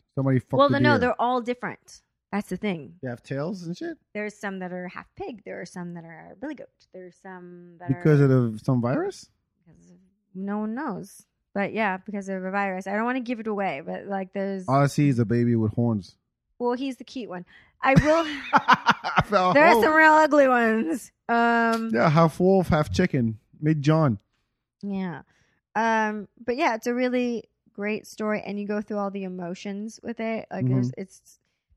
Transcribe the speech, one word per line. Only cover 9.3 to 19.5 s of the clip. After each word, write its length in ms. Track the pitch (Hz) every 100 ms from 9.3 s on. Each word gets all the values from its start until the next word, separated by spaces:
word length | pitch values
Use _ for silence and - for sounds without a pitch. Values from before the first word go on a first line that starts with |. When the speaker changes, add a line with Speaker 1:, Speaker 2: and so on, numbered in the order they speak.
| _ _ _ 170
Speaker 2:
Because 240 | 160 175
of, 60 | 180 185 196 _
no 260 | 185 196 208
one 140 | 214 233
knows. 500 | 302 175 190 - _ _ _
But 200 | 202 196
yeah, 240 | 214 208 185
because 320 | 196 202 190
of 160 | 190 185
a 60 |
virus. 360 | 202 196 185 190
I 60 | 208
don't 80 |
wanna 160 | 233 262
give 220 | 233 226
it 60 | 220
away, 340 | 202 190 139 175
but, 200 | 185 -
like, 260 | 196 190
there's 340 | 196 196 190 185
Speaker 1:
All 60 | 135
I 60 | 143
see 220 | - 143
is 100 | 120
a 60 | 104
baby 320 | 120 120 117
with 160 | 107
horns. 420 | - 120 107 90 _ _ _ _ -
Speaker 2:
Well, 140 | 240
he's 220 | 247 269 247
the 80 |
cute 260 | 240 262 190
one. 160 | 180 - - _ _
I 140 | 254 269
will 280 | 302 330 311
Speaker 1:
<laughs> 280 | 285 -
I 720 | - - 254 233 - - 156 -
felt 300 | 202 185